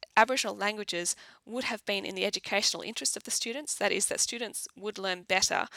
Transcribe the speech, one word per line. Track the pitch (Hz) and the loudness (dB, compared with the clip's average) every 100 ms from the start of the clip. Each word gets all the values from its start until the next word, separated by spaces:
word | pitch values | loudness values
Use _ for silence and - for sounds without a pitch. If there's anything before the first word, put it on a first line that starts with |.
| - - | 2 6
Aboriginal | 226 262 220 202 | 6 6 0 0
languages | 202 214 202 175 175 - - - - | -2 -2 -4 -2 -2 -4 -8 -20 -8
would | 233 254 | -4 -4
have | 226 - | -4 -2
been | 196 | -2
in | 190 190 | -2 -2
the | 196 | 0
educational | 190 - 202 214 - | -2 0 2 2 0
interest | - 233 269 - | -6 -4 -2 -2
of | - | -2
the | |
students, | - 233 254 302 - | -2 -2 -4 -4 0
that | 202 | 2
is, | 190 - | 2 0
that | - | 2
students | - 240 233 - - - | 0 -2 -6 -8 -10 -8
would | 202 208 | -8 -4
learn | 190 180 | -4 -2
better | 180 185 185 - - | 2 2 4 2 -2